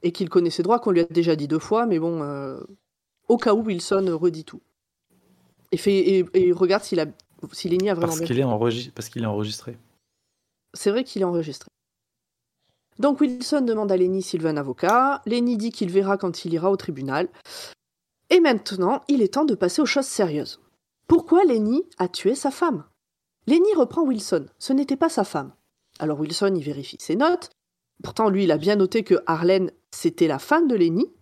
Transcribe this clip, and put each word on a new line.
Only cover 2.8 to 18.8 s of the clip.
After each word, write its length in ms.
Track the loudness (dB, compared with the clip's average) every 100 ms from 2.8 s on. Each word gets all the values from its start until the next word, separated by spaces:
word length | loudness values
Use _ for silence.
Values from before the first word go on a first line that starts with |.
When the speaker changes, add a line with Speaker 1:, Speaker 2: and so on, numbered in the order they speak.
| _ _ _ _ _
Speaker 1:
au 80 | 0
cas 180 | 2
où 80 | 0
Wilson 560 | 0 -6 -2 0 0 0
redit 240 | 0 -2
tout. 160 | -14 -20 _ _ _ _ _ _ _ _ _ _ _
Et, 40 | -2
fait, 160 | 2 2
et, 300 | 4 2 2
et 180 | 2 2
regarde 300 | 2 2 2
s'il 180 | 0 -2
a, 60 | -2 -8 _ _ -16
si 140 | -10 -2
Lenny 180 | 0 0
a 60 |
vraiment 140 | 0 0
Speaker 2:
Parce 100 | -2
Speaker 1:
bien 80 | -2
Speaker 2:
qu'il 100 | 0
Speaker 1:
fait. 60 |
Speaker 2:
est 20 |
enregis-, 460 | 0 2 0 0 -6
parce 140 | -12 -12
qu'il 140 | -6
est 40 | -4
enregistré. 520 | -2 -4 -8 -14 -18 _ _ _ _ _ _ _ _ _
Speaker 1:
C'est 160 | -4 -2
vrai 120 | -2
qu'il 200 | -4 -4
est 20 |
enregistré. 440 | -2 -2 -4 -10 -18 _ _ _ _ _ _ _ _ _ _ _ _ _
Donc 220 | 0 2
Wilson 400 | 0 0 -2 0
demande 280 | 0 0 0
à 60 | 2
Lenny 240 | 2 0
s'il 200 | -4 -4
veut 80 | -2
un 80 | -2
avocat. 640 | -4 -2 2 4 2 0
Lenny 320 | -2 -2 0 -2
dit 140 | -4
qu'il 160 | -4 0
verra 280 | 0 0 -2
quand 260 | -2 -6
il 80 | -4
ira 180 | -2 0
au 60 | 0
tribunal. 520 | -4 -8 -4 -2 -4 -8 -20 -18 -18 -20 _ _ _ _ _
Et 120 | 4
maintenant, 640 | 4 2 -2 -2